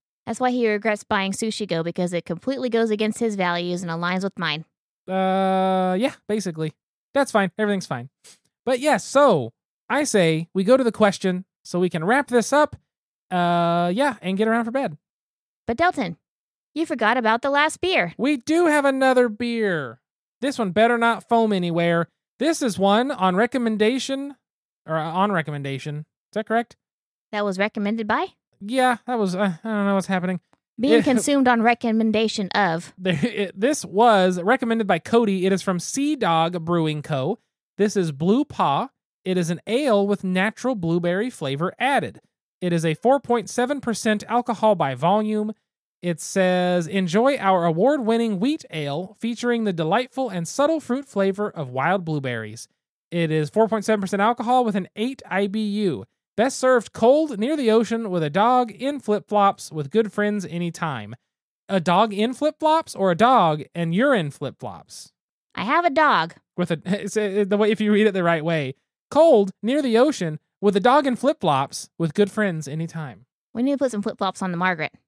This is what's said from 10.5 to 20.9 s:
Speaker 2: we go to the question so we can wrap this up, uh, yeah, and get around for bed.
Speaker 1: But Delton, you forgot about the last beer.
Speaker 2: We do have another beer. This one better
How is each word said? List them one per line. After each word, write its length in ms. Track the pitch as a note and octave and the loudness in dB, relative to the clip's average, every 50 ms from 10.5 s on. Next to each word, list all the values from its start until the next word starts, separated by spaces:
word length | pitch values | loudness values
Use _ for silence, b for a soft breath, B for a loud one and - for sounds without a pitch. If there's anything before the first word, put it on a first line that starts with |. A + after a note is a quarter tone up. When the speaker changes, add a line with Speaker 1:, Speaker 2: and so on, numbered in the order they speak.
| _ | _
Speaker 2:
we 100 | F#3 G3 | -2 2
go 120 | F#3+ B3+ | 4 4
to 80 | C4 C4 | 4 4
the 80 | A#3 | 0
question 520 | F#3+ - G#3+ G3+ F#3 - - F#3+ F3+ F3+ F#3 _ _ _ _ | 2 2 2 2 2 0 -2 -2 -2 -2 -6 _ _ _ _
so 140 | - - F3 | -6 -2 -2
we 80 | F#3 F3+ | -2 0
can 140 | - E3 D#3 | -2 -2 0
wrap 240 | F#3 A#3+ C#4 C#4 - | 2 2 2 0 2
this 240 | B3 A#3+ G#3 - | 0 0 0 2
up, 240 | C4+ D4 D4+ C#4+ - - _ _ _ _ _ _ _ _ _ _ | 2 2 2 2 -2 -16 _ _ _ _ _ _ _ _ _ _
uh, 600 | F#3 F3+ F3 F3 F3 E3+ E3+ E3+ E3+ F3 F3 F3 F3+ | -2 0 2 2 2 2 2 2 2 2 0 0 0
yeah, 220 | A3+ C#4 D4 A3+ - | 0 0 -2 -2 -4
and 140 | - F3+ F#3+ | -6 -4 -2
get 120 | F#3+ A3 A3 | 0 0 0
around 160 | A3+ A#3 A#3 | 0 0 -2
for 60 | A#3 | -2
bed. 260 | A3+ C4+ C4+ G3+ D3 - _ _ _ _ _ _ _ _ _ _ _ _ _ | -4 -4 -4 -4 -8 -10 _ _ _ _ _ _ _ _ _ _ _ _ _
Speaker 1:
But 100 | - A#3+ | -8 -2
Delton, 400 | A#3 E4+ F#4 F4 D4 G#3+ E3+ E3+ - _ _ _ _ _ _ _ _ _ _ _ | 0 0 0 0 -2 -6 -6 -6 -12 _ _ _ _ _ _ _ _ _ _ _
you 120 | - E4 | -6 -4
forgot 300 | - D#4+ A#3 A3+ G#3 A#3 | -4 -2 0 2 2 2
about 260 | C4 A3+ A3 A3 A#3 | 2 2 0 0 0
the 80 | - C#4 | 0 0
last 300 | C#4 - - G#3 - - | 2 2 2 0 0 -2
beer. 340 | - F4+ F#4 C#4 G3+ E3+ - | -2 0 0 0 0 -2 -4
Speaker 2:
We 200 | - G#3 C#4 D4+ B3 | -2 0 0 0 -2
do 280 | - - D#4 E4+ F4 | 0 0 2 4 4
have 180 | E4 D4+ D4+ C#4 | 4 4 4 4
another 440 | C#4 C4+ C4 C4+ C4 B3+ B3+ B3 A#3+ | 2 2 4 2 4 4 4 4 2
beer. 720 | G#3 - B3 A#3+ A#3 A3+ A3 G3+ F3+ D#3 C#3 A#2+ A2+ _ _ _ _ _ _ _ _ _ | 0 -4 -4 -4 -2 0 0 0 0 -2 -4 -6 -12 _ _ _ _ _ _ _ _ _
This 180 | A#3+ C#4+ C4+ - | -4 -4 -2 -2
one 120 | A3+ F#3+ | -2 0
better 260 | D#3+ G#3 A3+ A#3 | 2 4 4 4